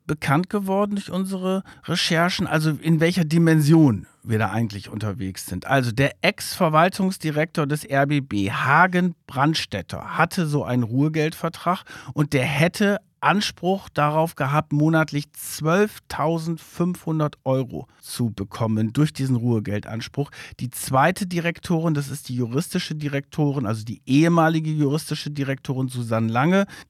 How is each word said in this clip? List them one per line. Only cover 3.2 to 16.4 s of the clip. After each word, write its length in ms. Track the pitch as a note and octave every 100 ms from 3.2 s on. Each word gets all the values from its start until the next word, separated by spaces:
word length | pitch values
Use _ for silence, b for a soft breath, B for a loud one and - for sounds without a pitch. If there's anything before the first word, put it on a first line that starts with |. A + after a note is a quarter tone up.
| D#3
Dimension 800 | E3 E3 D#3+ C#3+ E3 D3+ G2+ - _
wir 140 | - A2
da 140 | A2
eigentlich 360 | G#2+ A#2 G2+ -
unterwegs 580 | A2 G#2+ F#2+ F#2+ F#2 -
sind. 200 | F2+ -
Also 240 | C#3 A#2+
der 220 | A2 C#3 -
Ex-Verwaltungsdirektor 1400 | E3+ - - - F3 D#3 F3 - F#3+ F#3+ D#3 D3+ D#3+ - C#3+
des 180 | D3
R 220 | - C#3 C#3
B 140 | D3
B, 320 | C3+ G#2 G2
Hagen 640 | - - D3+ F#3 F3+ F3+ E3 -
Brandstätter, 920 | B2+ C#3+ D#3+ - G2+ - F2 - -
hatte 300 | E3 - D#3+
so 160 | D3
einen 220 | G2 B2
Ruhegeldvertrag 1000 | A#2 B2 D3+ D#3+ D#3 - - - - F3+ B B B
und 200 | C3+ D3
der 120 | C#3+
hätte 540 | C3+ C#3+ E3 - G3+ G3+ - _
Anspruch 680 | C#3+ F3+ G#3 - F3 G3 -
darauf 460 | - D3 D#3 E3
gehabt, 380 | - C3+ D3 D#3
monatlich 600 | D3 D#3 D#3+ D#3 D3 C#3+
zwölftausendfünfhundert 2000 | - - - D3+ F3+ G#3 - - - D3 E3